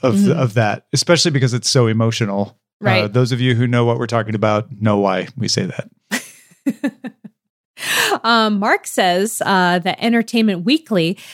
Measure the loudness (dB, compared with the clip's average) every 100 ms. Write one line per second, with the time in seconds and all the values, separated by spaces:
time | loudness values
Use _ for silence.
0 | 0 2 2 2 0 0 0 -2 _ -4
1 | 2 2 2 0 0 -2 0 2 2 2
2 | 0 -2 -4 -2 -6 _ _ _ 0 0
3 | 2 0 0 0 0 2 2 2 2 0
4 | -2 -2 -2 0 0 0 -2 -2 0 2
5 | 2 0 -4 -6 -4 -2 -4 -8 -14 _
6 | _ -12 -12 -20 _ _ -8 -6 -8 -8
7 | -16 -18 -20 _ _ _ _ -14 -6 -2
8 | -2 -2 0 2 2 0 0 -2 -2 0
9 | 2 2 -2 -4 0 2 2 0 -2 -4
10 | 0 0 0 0 0 0 0 0 0 0
11 | 0 -4 -12